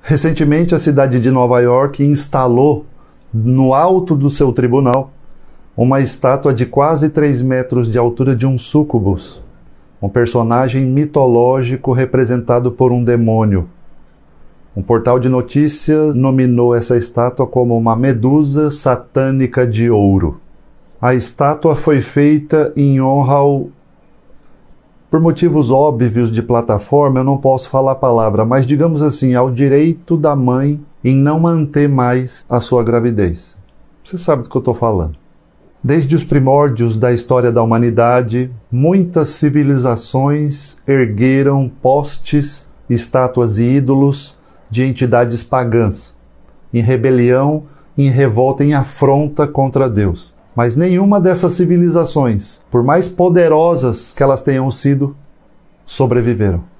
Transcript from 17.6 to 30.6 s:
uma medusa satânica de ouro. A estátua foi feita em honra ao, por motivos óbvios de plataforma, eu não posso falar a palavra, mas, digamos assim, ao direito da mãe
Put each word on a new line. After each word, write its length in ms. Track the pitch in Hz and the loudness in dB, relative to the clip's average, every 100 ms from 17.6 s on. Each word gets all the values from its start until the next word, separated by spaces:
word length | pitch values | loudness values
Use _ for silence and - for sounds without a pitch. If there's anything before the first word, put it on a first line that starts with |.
| 120 117 | 0 0
uma 200 | 113 113 | 0 0
medusa 720 | 135 120 120 147 147 143 151 | 0 0 0 2 0 0 -2
satânica 960 | 143 - 120 - - 135 135 131 127 120 | -2 -2 -2 -4 -2 -2 0 -2 0 -2
de 240 | 107 117 | 0 0
ouro. 500 | 110 101 98 85 73 - - - - _ - | 2 2 2 0 -6 -18 -20 -20 -20 _ -4
A 140 | 120 | 0
estátua 600 | 127 117 - 143 151 165 | 0 -2 -2 -2 0 0
foi 260 | 147 - 147 | 0 0 0
feita 720 | 123 - 147 151 147 156 151 - | 0 0 2 2 0 0 0 0
em 240 | 143 135 | 0 2
honra 340 | 131 139 131 | 0 0 2
ao, 360 | 143 143 139 - - _ _ _ _ _ - - - _ - _ _ _ | 2 2 0 -4 -14 _ _ _ _ _ -20 -20 -20 _ -20 _ _ _
por 120 | 160 | 0
motivos 500 | 165 156 175 156 127 | 2 2 0 2 2
óbvios 640 | 135 151 120 120 110 117 | 2 2 0 0 0 -2
de 100 | 110 | -2
plataforma, 800 | 117 120 117 104 - 143 143 131 | -2 -2 0 -4 0 0 2 0
eu 40 | |
não 140 | 131 139 | 0 0
posso 320 | 135 131 - | 0 0 -2
falar 220 | 135 135 | -2 0
a 20 | |
palavra, 500 | 135 131 117 110 104 | 0 0 2 0 0
mas, 220 | 110 131 127 | 0 0 0
digamos 360 | 143 165 156 | 0 0 0
assim, 320 | 147 139 131 | -2 0 0
ao 160 | 123 127 | 0 0
direito 680 | 123 139 139 160 165 - 165 | 0 2 2 2 -2 -2 0
da 180 | 151 | 0
mãe 460 | 143 127 127 | 0 0 0